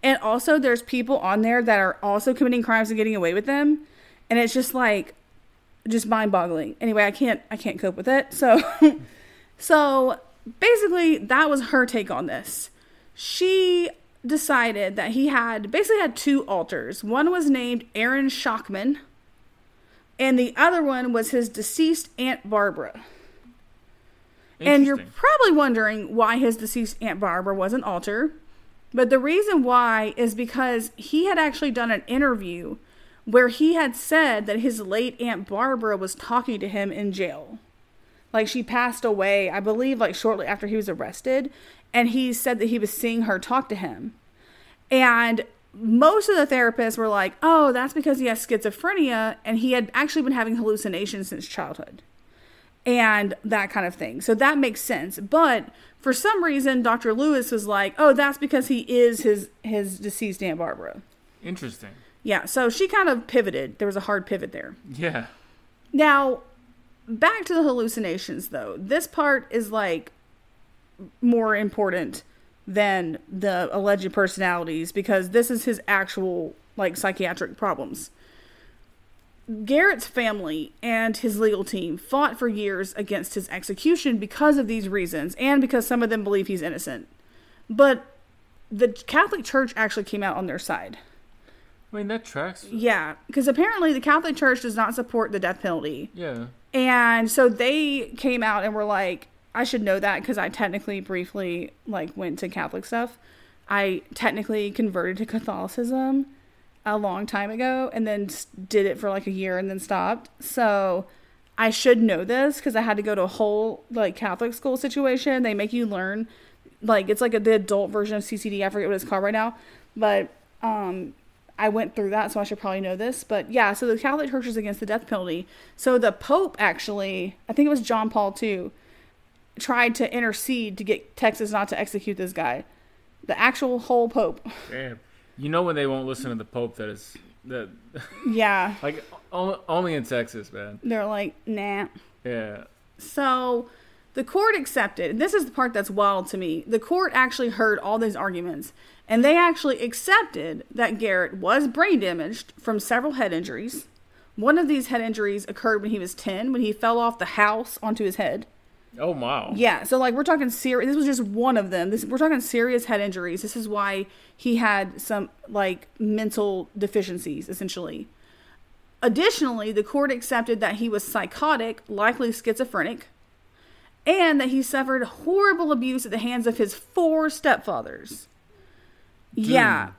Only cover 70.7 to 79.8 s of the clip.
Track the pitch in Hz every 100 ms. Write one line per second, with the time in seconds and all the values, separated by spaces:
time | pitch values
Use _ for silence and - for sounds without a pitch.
70.7 | _ _ _ 190 _ 240 233 220 214 214
71.7 | - 202 180 151 - - _ _ _ -
72.7 | 190 208 190 170 156 - 185 202 180 175
73.7 | 202 202 196 185 208 190 190 185 175 165
74.7 | 160 165 202 190 196 185 220 240 240 254
75.7 | 220 - 196 190 - 185 180 156 - _
76.7 | - 190 170 196 190 180 175 185 - 202
77.7 | 160 123 - - _ - - - - -
78.7 | _ - _ _ - _ _ - 214 214
79.7 | 285